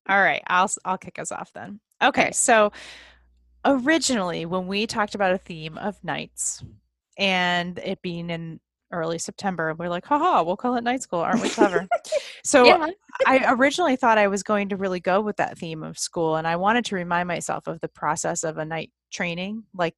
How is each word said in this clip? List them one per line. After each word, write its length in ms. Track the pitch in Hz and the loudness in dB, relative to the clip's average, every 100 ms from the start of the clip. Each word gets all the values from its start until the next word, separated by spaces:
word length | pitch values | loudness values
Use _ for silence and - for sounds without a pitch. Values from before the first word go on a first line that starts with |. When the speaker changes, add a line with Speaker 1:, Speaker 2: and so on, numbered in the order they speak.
| - | 0
Speaker 1:
All 120 | 196 | 2
right. 220 | 175 143 - | 2 0 0
I'll 160 | 180 | 0
s-, 140 | 196 - | 2 -2
I'll 140 | 180 190 | -6 -6
kick 200 | 190 - | -8 -12
us 140 | 160 | -10
off 180 | - 196 | -10 -12
then. 260 | - 120 208 _ _ | -14 -14 -16 _ _
Okay. 180 | 254 254 | 2 4
Speaker 2:
All 60 | - | 0
right. 80 | |
Speaker 1:
So 380 | - - 220 208 - - - - - _ _ _ _ | 2 4 6 4 0 -14 -20 -20 -20 _ _ _ _
originally, 800 | 254 269 254 320 - 233 180 165 165 | 0 2 2 2 2 0 -2 -4 -4
when 200 | 185 180 | -4 -2
we 200 | 202 220 | -4 -4
talked 280 | 233 208 | -2 -4
about 180 | 202 190 | 0 0
a 60 | 185 | 0
theme 400 | - 165 156 156 | -4 -12 -12 -8
of 240 | 208 185 | -8 -8
nights 600 | 165 147 156 - - - - 104 _ _ _ - | -8 -8 -8 -8 -8 -8 -14 -20 _ _ _ -4
and 600 | 196 185 180 175 175 175 | 0 2 0 0 -2 -6
it 240 | - 190 | -8 -8
being 280 | 180 170 170 | -8 -8 -6
in 300 | 165 165 - _ _ _ | -8 -8 -14 _ _ _
early 280 | 175 165 170 | -6 -4 -4
September, 560 | - - 196 170 160 | -6 -6 -4 -2 -2
we're 140 | 160 175 | -2 -4
like, 160 | 175 - | -4 0
"Ha 120 | 285 | 2
ha, 240 | 359 262 | 4 4
we'll 140 | 165 190 | 2 0
call 200 | 247 247 | 0 0
it 80 | |
night 180 | 240 254 | 0 -2
school. 180 | - 170 | -2 -2
Aren't 220 | 160 233 | 0 0
we 60 | - | 0
clever?" 380 | - 208 175 185 | 2 2 2 -2
Speaker 2:
<laughs> 60 | - - 587 - - | -4 -4 -6 -6 -10
Speaker 1:
So 200 | - 269 | 2 8
Speaker 2:
Yeah. 240 | 247 359 311 381 _ - | 8 8 4 -4 _ 0
Speaker 1:
I 280 | 277 262 226 | 4 4 4
originally 420 | 240 277 311 339 | 4 2 4 2
thought 240 | 269 240 214 | 4 4 6
I 80 | 202 | 4
was 160 | 196 | 2
going 280 | 208 208 202 | 0 -2 0
to 60 | 196 | -2
really 220 | 196 180 | -2 -2
go 220 | 185 190 | 2 2
with 160 | 214 202 | 0 -2
that 200 | - - | -4 -4
theme 280 | 165 160 | -10 -8
of 120 | 160 160 | -10 -8
school, 380 | - 175 160 156 | -6 -2 0 0
and 100 | 165 | -2
I 80 | 170 | 0
wanted 280 | 196 240 226 | 2 2 0
to 100 | 190 | -4
remind 320 | 175 175 180 | -2 -2 -2
myself 400 | 170 - 160 160 | -4 -4 -6 -6
of 120 | 165 | -8
the 60 | 160 | -10
process 540 | - 151 165 165 170 | -4 -4 -2 -4 -4
of 160 | 160 160 | -4 -6
a 60 | |
night 260 | 156 160 - _ _ | -6 -8 -10 _ _
training, 500 | - 175 170 190 220 214 | -8 -6 -6 -8 -10 -12
like 200 | 180 170 | -4 -4